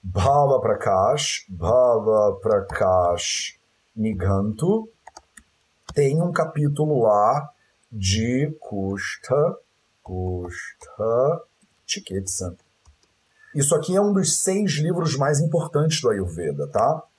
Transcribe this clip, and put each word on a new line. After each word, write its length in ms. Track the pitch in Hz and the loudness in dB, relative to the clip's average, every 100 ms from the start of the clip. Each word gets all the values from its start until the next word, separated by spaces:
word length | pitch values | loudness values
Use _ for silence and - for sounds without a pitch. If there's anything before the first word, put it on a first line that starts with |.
Bhava 560 | 95 98 107 143 143 131 | -4 0 2 4 4 4
Prakash, 840 | 110 107 - 95 104 147 147 - - | 2 0 2 2 2 2 -2 -6 -10
Bhava 880 | 90 82 123 123 113 104 107 104 95 | -4 2 4 4 4 4 4 2 0
Prakash 1120 | 113 104 95 - 98 92 87 87 - - - - _ _ _ | 0 0 0 0 2 4 2 0 -4 -6 -8 -14 _ _ _
Nigantu, 920 | 110 110 98 98 98 101 107 160 220 220 _ - - _ - _ _ _ _ - | -6 -4 -2 0 0 -2 -2 0 0 -2 _ -20 -20 _ -20 _ _ _ _ -8
tem 260 | - 139 156 | 0 0 2
um 120 | 175 | 0
capítulo 720 | 165 156 147 147 143 156 139 | -2 -2 0 -2 0 0 2
lá 460 | 110 104 110 139 147 _ _ _ _ | 4 4 4 0 -4 _ _ _ _
de 640 | 107 95 104 117 127 151 156 | -4 0 0 0 0 -2 -6
Kushta, 960 | - 104 95 98 - - - 139 156 - _ _ _ _ | -10 -6 -4 -4 -8 -12 -2 0 0 -2 _ _ _ _
Kushta 1400 | - 92 92 90 90 85 - - - - 110 117 139 165 - _ _ _ - | -12 -6 -6 -6 -8 -14 -16 -20 -20 -6 -2 2 0 -2 -8 _ _ _ -10
Chikitsa. 680 | - - 92 95 - 92 80 _ _ - _ _ _ _ _ - | -10 -6 -6 -6 -6 -8 -12 _ _ -20 _ _ _ _ _ -10
Isso 220 | 147 143 160 | -2 0 0
aqui 180 | 156 | 2
é 60 | 185 | 2
um 120 | 208 | 2
dos 300 | 196 170 - | 2 0 -2
seis 300 | 190 190 202 | -2 0 0
livros 440 | 147 160 175 160 135 | 0 0 0 -2 0
mais 220 | 135 147 | 0 0
importantes 600 | 160 170 - 143 160 160 | 0 -2 -2 0 0 0
do 100 | 190 | 0
Ayurveda, 560 | 139 90 80 85 71 71 | 0 -4 -4 -6 -4 -4
tá? 340 | 101 120 160 - | 0 0 -2 -8